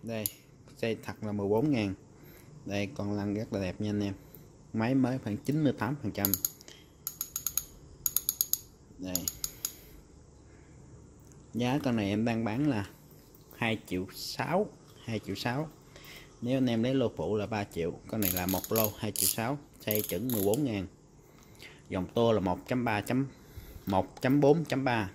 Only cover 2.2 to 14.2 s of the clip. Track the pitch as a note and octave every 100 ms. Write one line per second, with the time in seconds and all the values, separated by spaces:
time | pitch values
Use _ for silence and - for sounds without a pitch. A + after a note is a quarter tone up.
2.2 | - - - - - G2+ G2+ - G2+ G#2
3.2 | G2+ G2+ A#2 G2+ F#2 F#2 G#2+ G#2 G2+ G2
4.2 | - - - - - A2 A2+ C3+ B2 C3
5.2 | A#2 G2+ - D3+ D3 A2+ A2 D3 G#2 F#2
6.2 | G2+ - - - - - - - - -
7.2 | - - - - - - - - - -
8.2 | - - - - - - - - F#2 F#2
9.2 | - - - - - - - - - -
10.2 | - - - - - - - - - -
11.2 | - - - A2+ B2 C#3 C#3 A#2 G2 G#2
12.2 | A2+ A2+ A2+ A2 D3+ A2+ G2 - - -
13.2 | - - - - A#2 A2 - F2+ F#2 -